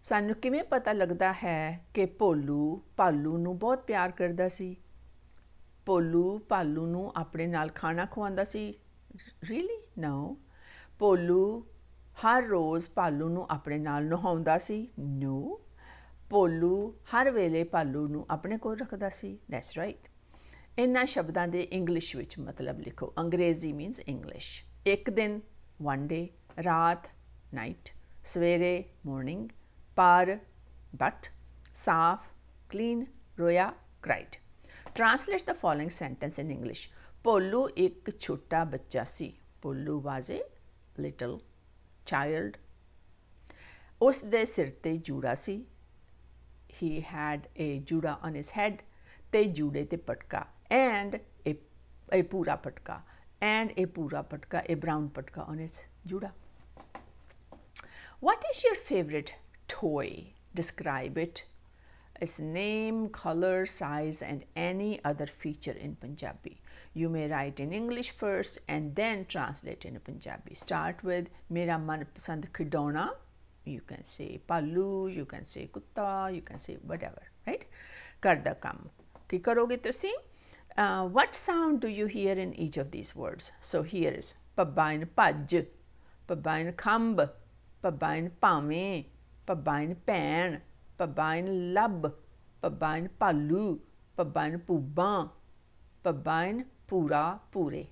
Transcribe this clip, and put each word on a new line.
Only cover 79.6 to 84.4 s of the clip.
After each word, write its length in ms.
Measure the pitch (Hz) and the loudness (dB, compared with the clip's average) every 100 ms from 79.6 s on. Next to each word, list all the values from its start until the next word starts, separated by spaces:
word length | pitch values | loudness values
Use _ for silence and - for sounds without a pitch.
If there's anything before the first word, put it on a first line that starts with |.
| 240 247 | 2 0
tusi? 320 | 302 247 392 523 - - - - - - | -4 -4 -4 -6 -10 -20 -20 -20 -8 0
Uh, 300 | 202 190 185 | 0 2 2
what 280 | 226 - - | 2 2 0
sound 440 | - 339 320 277 | 0 2 4 2
do 80 | 220 | 0
you 180 | 202 214 | -2 -2
hear 260 | 214 196 | 0 2
in 220 | 190 185 | 2 -2
each 220 | - 160 - | -4 -4 -4
of 140 | 139 | -6
these 240 | - - | -6 -10
words? 380 | - - - - - | -8 -8 -8 -12 -14
So 220 | - 165 | -4 -2
here 300 | 156 190 156 | -2 0 0
is 220 | - - - | 0 -10 -16